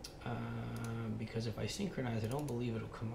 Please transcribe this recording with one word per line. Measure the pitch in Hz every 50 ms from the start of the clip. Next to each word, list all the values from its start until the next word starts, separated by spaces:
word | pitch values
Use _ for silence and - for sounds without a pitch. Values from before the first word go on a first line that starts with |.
| - - - - -
Um, | 120 117 117 117 117 117 117 117 117 117 117 117 117 113 113 113 110 107
because | 110 110 - - 113 113
if | 113 104
I | 110 110
synchronize, | 104 - - 202 175 - 135 127 120 113 107 107
I |
don't | 110 135 147 151
believe | 131 120 120 123 120 113
it'll | 110 110 107
come | - - 113 110